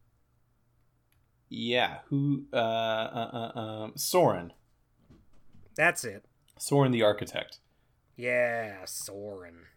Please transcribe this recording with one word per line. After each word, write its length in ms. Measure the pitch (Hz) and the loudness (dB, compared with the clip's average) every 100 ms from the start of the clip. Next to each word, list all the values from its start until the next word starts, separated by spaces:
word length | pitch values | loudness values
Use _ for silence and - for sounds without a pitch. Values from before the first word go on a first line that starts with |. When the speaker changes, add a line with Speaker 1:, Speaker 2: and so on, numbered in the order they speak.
| _ _ _ _ _ _ _ _ _ _ _ _ _ _ _ | _ _ _ _ _ _ _ _ _ _ _ _ _ _ _
Speaker 1:
yeah, 480 | - 117 120 107 - - | -6 0 2 0 -2 -4
who, 380 | 139 143 139 - | 0 2 0 -2
uh, 40 | 127 | -2
uh, 960 | 113 113 113 110 113 123 113 123 113 120 | 0 0 0 -2 -2 -4 -6 -6 -8 -8
uh, 40 | |
um, 340 | 110 110 107 - | -8 -8 -10 -8
Soren. 560 | - 180 151 92 85 - _ _ _ _ _ - - - - - - - | 0 4 6 4 -4 -16 _ _ _ _ _ -20 -20 -20 -20 -20 -16 2
Speaker 2:
That's 280 | 160 - | 2 2
it. 220 | 120 101 - _ _ _ | -6 -12 -18 _ _ _
Speaker 1:
Soren 340 | - 143 135 | 2 4 6
the 120 | 120 | 6
Architect. 560 | 107 104 - - - - _ _ _ _ _ - | 6 4 -2 -6 -8 -14 _ _ _ _ _ -10
Speaker 2:
Yeah, 680 | 123 123 120 117 110 98 92 | -2 2 2 0 -6 -10 -12
Soren. 800 | - - 101 104 98 87 85 82 | -12 -10 -10 -12 -12 -16 -20 -20